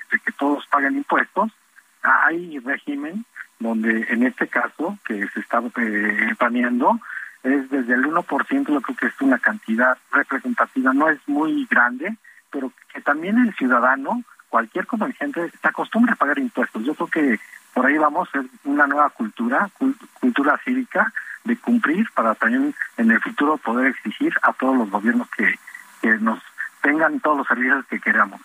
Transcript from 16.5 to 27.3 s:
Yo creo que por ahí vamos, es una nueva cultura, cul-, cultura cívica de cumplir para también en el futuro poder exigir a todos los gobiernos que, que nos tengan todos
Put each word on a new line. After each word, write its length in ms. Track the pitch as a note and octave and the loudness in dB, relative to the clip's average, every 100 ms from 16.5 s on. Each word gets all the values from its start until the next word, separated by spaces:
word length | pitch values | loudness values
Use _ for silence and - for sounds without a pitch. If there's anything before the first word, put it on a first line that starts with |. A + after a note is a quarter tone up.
| - - - - | -2 -4 -4 -6
Yo 100 | - | -4
creo 120 | - | -4
que 300 | E3+ C#3+ G#2+ - - - | 0 0 0 -4 -20 -8
por 120 | - B2+ | 0 2
ahí 120 | D3+ | 4
vamos, 320 | D3+ D3+ F3+ | 2 0 -2
es 120 | C#3 C3 B2 | -4 -8 -8
una 240 | C#3+ C#3+ D3 | -2 2 2
nueva 220 | C#3+ C#3+ | 4 0
cultura, 600 | - A2 - A#2 C#3 G3 - | 0 -6 -4 -2 0 -2 -2
cul-, 200 | C3+ C#3 - | -2 -2 -8
cultura 440 | _ - A#3 - - | _ 0 2 2 0
cívica 480 | - B2+ B2+ F#3 A3 - - - | 0 -2 -2 0 -2 -4 -12 -10
de 140 | - A#3 | -4 -2
cumplir 520 | - A#3+ - E3+ A3 | 2 2 4 2 0
para 240 | - A2+ G#2+ | 0 0 0
también 380 | G3 B3 C#4+ - - - | 0 2 0 -2 -6 0
en 160 | A3+ | 4
el 80 | A3+ | 4
futuro 380 | - - - D#4 | 2 0 0 0
poder 300 | - E3 - | 0 0 0
exigir 460 | - - - D3+ E3 | -2 -6 -2 -2 0
a 120 | - | 0
todos 240 | - C4 C4 | 0 2 2
los 120 | A2 | 0
gobiernos 400 | G2 G2+ A#2+ - | 0 0 0 0
que, 280 | - G#2+ - - - - - | -2 -2 -2 -6 -20 -20 -4
que 100 | A#3 A3 | 0 0
nos 220 | A3+ A3+ - - - - | 0 -2 -6 -12 -12 -4
tengan 380 | - D3+ D#3+ D3 | -2 2 2 0
todos 180 | D3+ | 0